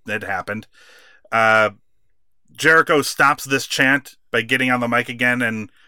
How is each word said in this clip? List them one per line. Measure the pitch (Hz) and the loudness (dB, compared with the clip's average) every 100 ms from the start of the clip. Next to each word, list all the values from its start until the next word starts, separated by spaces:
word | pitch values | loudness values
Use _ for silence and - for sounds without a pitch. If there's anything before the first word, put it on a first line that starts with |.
| - | -10
it | 107 | -8
happened. | 101 92 90 107 - _ - - _ _ - | -6 -8 -6 -10 -12 _ -20 -20 _ _ -4
Uh, | 113 110 110 107 101 _ _ _ _ _ _ _ | 0 4 4 2 -2 _ _ _ _ _ _ _
Jericho | - 151 165 156 156 | -4 2 4 4 2
stops | 131 - 139 147 | 0 0 0 0
this | 135 135 - | -2 -4 -4
chant | - 135 139 - - _ | 0 0 0 -4 -20 _
by | 117 | -4
getting | 113 127 127 | -2 -2 0
on | 123 | 0
the | 120 | 0
mic | 120 123 | -2 -2
again | 120 123 123 | -2 -2 0
and | 120 110 104 _ | -2 -4 -10 _